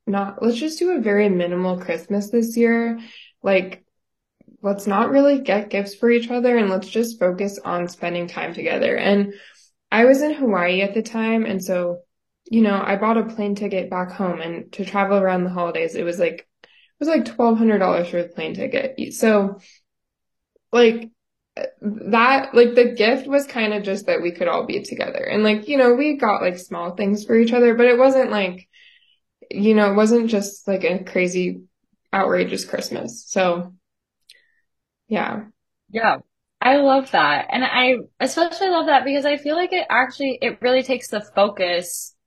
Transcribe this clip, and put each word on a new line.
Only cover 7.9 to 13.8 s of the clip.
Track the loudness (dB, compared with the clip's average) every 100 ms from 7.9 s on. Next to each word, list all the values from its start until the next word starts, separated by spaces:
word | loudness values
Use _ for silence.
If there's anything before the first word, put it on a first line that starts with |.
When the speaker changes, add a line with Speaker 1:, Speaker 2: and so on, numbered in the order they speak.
| -6 -6 -6 -8
Speaker 1:
time | -8 -8
together." | -6 -4 -2 0 0
And | 2 2 0 -8 -20 _ _ _ -2
I | 4 6
was | 6
in | 2 -2
Hawaii | 0 0 0 0
at | -2
the | -4
time, | -6 -4 -2 0 -2
and | -4
so, | -4 -4 -4 -6 _ _ _ _ -2
you | 2
know, | 2 2
I | 0 -2
bought | 0 0
a |
plane | -2 -4 -4 -4
ticket | -4 -4